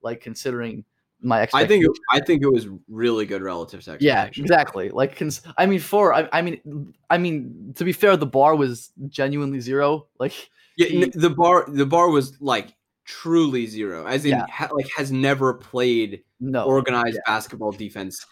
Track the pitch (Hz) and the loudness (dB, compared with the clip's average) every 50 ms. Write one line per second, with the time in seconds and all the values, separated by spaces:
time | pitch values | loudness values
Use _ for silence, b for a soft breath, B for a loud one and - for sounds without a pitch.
0 | - 117 120 117 - 117 113 - - 135 123 120 117 113 107 107 - _ _ _ | -10 -10 -10 -10 -12 -16 -14 -10 -8 -6 -6 -6 -8 -8 -10 -14 -16 _ _ _
1 | _ _ _ _ - 123 117 110 110 - - 139 160 180 214 190 160 - - - | _ _ _ _ -2 2 2 2 2 2 2 2 4 4 4 6 4 4 2 0
2 | - - 127 147 - 180 165 143 139 139 127 117 107 98 95 87 - - 110 110 | -2 0 0 2 2 2 2 2 4 4 2 2 0 -4 -12 -18 -18 -14 -4 -2
3 | 120 120 117 110 107 98 101 98 95 95 87 85 82 - 101 92 - 85 78 - | 0 0 0 0 -2 -4 -4 -6 -6 -6 -6 -8 -10 -12 -14 -18 -16 -16 -4 2
4 | 143 147 123 98 95 95 - - 147 160 175 156 139 - - 95 92 101 - 123 | 2 4 4 2 0 -2 -6 -4 0 2 4 4 2 0 -4 -6 -6 -4 -2 -2
5 | 135 139 - - 165 151 - - B 165 B - 185 196 196 175 147 - 202 208 | -2 -2 -2 -6 -6 -6 -6 -10 B -6 B 0 2 2 2 0 -2 0 2 4
6 | 202 170 117 156 160 - 143 165 175 175 160 - - 151 143 151 143 - - _ | 4 4 4 2 2 0 -2 -2 -2 -4 -6 -10 -12 -14 -12 -12 -12 -14 -16 _
7 | _ - 170 175 180 175 160 143 123 123 - - - 131 131 - 170 185 165 - | _ 0 0 0 2 0 -2 -4 -6 -10 -14 -16 -18 -14 -10 -4 -4 -4 0 4
8 | - 202 190 156 147 127 - 135 139 156 160 147 139 127 120 117 - - _ - | 4 4 4 4 2 0 2 4 4 4 4 4 2 0 -2 -8 -14 -20 _ -16
9 | 135 139 - - 135 139 143 147 143 139 139 131 117 123 135 139 143 143 156 156 | -14 -10 -4 -4 -2 -2 -2 -4 -4 -6 -6 -8 -6 -4 -2 0 2 0 0 -2
10 | 151 _ _ - 127 - - - - b b b b b b 165 175 - - - | -6 _ _ -6 -6 -6 -6 -10 -18 b b b b b b 0 0 2 2 2
11 | 180 - - 160 160 170 139 156 170 170 180 175 - 143 143 139 139 135 165 170 | 2 0 2 2 2 2 4 4 4 6 6 4 4 2 0 0 2 4 4 4
12 | 175 175 151 143 131 135 - _ 143 135 120 104 95 - _ _ _ _ _ _ | 4 4 4 2 0 -2 -6 _ -4 -2 -2 -2 -4 -8 _ _ _ _ _ _
13 | _ - - - - 165 165 170 160 143 127 123 113 107 107 110 104 95 85 80 | _ -20 -18 -10 -2 2 4 4 4 2 0 -2 -4 -6 -6 -6 -6 -6 -6 -8
14 | 78 101 131 143 151 143 131 107 95 - - - 151 - 151 139 131 139 - 156 | -6 -4 -4 -2 0 0 0 0 -2 -6 -8 -8 -8 -6 -4 -6 -6 -6 -6 -8
15 | 139 135 135 131 139 139 139 135 135 127 123 123 - - - 123 127 127 117 113 | -6 -4 -2 0 2 2 2 2 0 -2 -2 -4 -10 -8 -4 0 0 2 2 0
16 | 110 101 98 87 _ _ _ - 123 135 131 123 123 135 135 135 127 131 123 120 | 0 -2 -6 -12 _ _ _ -10 -6 -4 -4 -2 0 2 2 2 2 0 0 0
17 | 120 120 113 104 - 113 107 107 - - 123 110 107 107 101 104 107 98 - 104 | -2 -2 -4 -4 -2 -2 -2 -2 -4 -8 -10 -8 -6 -6 -6 -6 -10 -12 -10 -10
18 | 98 92 - - - - | -12 -12 -12 -14 -16 -16